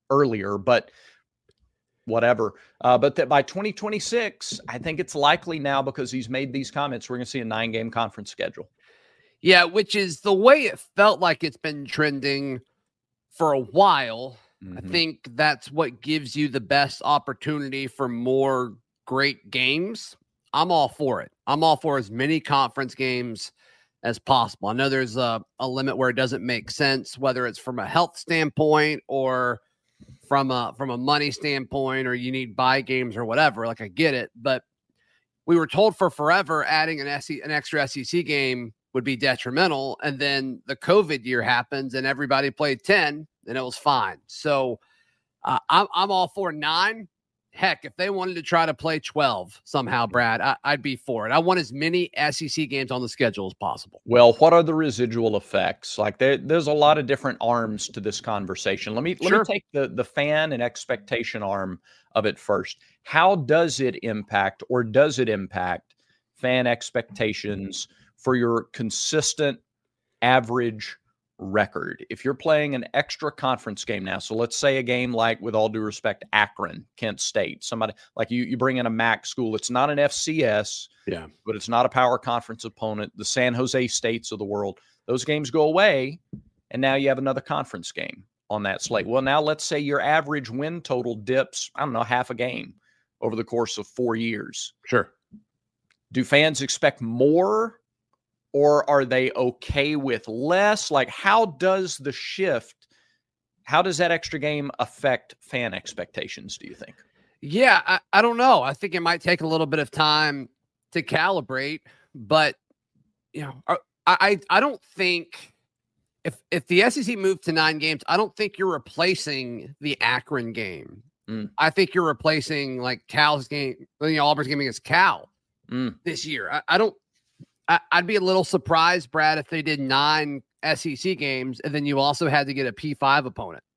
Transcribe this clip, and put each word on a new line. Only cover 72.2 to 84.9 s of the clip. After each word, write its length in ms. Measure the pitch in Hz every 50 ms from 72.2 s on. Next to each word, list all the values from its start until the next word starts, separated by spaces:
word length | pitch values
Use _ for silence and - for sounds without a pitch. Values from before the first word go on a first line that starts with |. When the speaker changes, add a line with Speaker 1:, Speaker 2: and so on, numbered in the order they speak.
| -
Speaker 1:
you're 100 | 131 139
playing 420 | 135 - 160 156 151 151 147 139
an 80 | 123 117 - -
extra 380 | 143 143 - - - 156 147 -
conference 520 | - - 131 127 117 - 113 104 - -
game 200 | - 110 98 95
now, 160 | 95 95 98
so 160 | - - 110
let's 200 | 113 120 117 -
say 200 | - - 143 135
a 60 | 135 127
game 300 | 120 123 120 123 123 120
like, 280 | 113 113 117 113 -
with 160 | 98 117 107
all 120 | 110 107 110
due 120 | 107 113
respect, 440 | 107 107 98 - - 110 98 - - - -
Akron, 520 | 107 104 - - - 101 - - - - _ _
Kent 240 | - 123 110 104 -
State, 440 | - - - 110 95 - - - -
somebody, 300 | - - 113 110 107 - - - _ _
like, 160 | - 113 -
you, 140 | 120 123 123
you 120 | - 127
bring 200 | 120 127 135 127
in 100 | 127 120
a 40 | 117
mac 360 | 113 110 113 117 113 107 -
school. 300 | - - - 123 110 110
It's 140 | 104 - -
not 200 | 120 123 135 147
an 80 | 147 143
F 140 | 143 143 -
C 320 | - - 165 160 156 135
S, 440 | 117 104 107 104 - - - - - _ _ _ -
Speaker 2:
Yeah. 180 | 92 82 80 80 - _ _
Speaker 1:
but 120 | 110 107
it's 120 | 104 - 113
not 160 | 117 117 123
a 40 | -
power 280 | - 131 127 123 127
conference 480 | 120 - 127 120 117 - - 113 113 -
opponent, 480 | 113 - _ 113 110 107 107 104 - -
the 80 | 95 104
San 300 | - - 131 123 123 120
Jose 340 | 123 131 120 - 131 127 117
States 420 | - - - 113 117 117 117 -
of 80 | 110 98
the 60 | 104
world. 340 | 98 104 101 104 98 95 - _ _